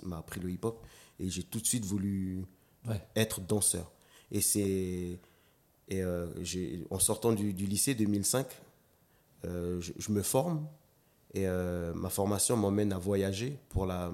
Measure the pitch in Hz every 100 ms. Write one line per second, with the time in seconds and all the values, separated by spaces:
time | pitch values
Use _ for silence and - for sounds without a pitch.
0 | 92 82 - 95 90 90 113 113 - -
1 | - - 95 92 - 113 - 123 98 101
2 | 101 98 92 92 92 - _ _ 113 101
3 | - 110 110 - 90 107 - 87 85 -
4 | - - - 104 - 104 98 95 92 90
5 | 87 90 - _ _ _ _ _ - 95
6 | 92 87 87 - 87 90 87 87 - 95
7 | - 104 117 110 104 92 98 98 139 120
8 | 104 101 95 127 135 - - _ _ _
9 | _ _ _ - 87 87 87 90 87 -
10 | - 104 95 131 170 156 151 - _ _
11 | _ _ - 95 95 90 90 87 85 82
12 | 92 - 101 101 - 120 101 101 104 95
13 | 92 98 98 95 127 143 - 92 95 90
14 | 87